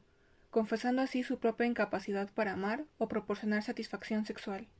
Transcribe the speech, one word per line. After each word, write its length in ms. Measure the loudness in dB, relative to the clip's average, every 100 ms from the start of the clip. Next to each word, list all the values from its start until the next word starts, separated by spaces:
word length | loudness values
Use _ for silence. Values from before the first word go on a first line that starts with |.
| _ _ _ _ _
confesando 500 | 0 2 2 2 2
así 220 | 2 0
su 160 | 0 2
propia 260 | 2 4 2
incapacidad 640 | 2 0 -2 -2 -2 -2 -2
para 180 | -2
amar 320 | 0 0 -2 -4 -4
o 80 | -2
proporcionar 560 | 0 -2 -2 0 0
satisfacción 640 | 0 -4 -6 -6 -2 -2 -2
sexual. 400 | -4 -6 -8 -8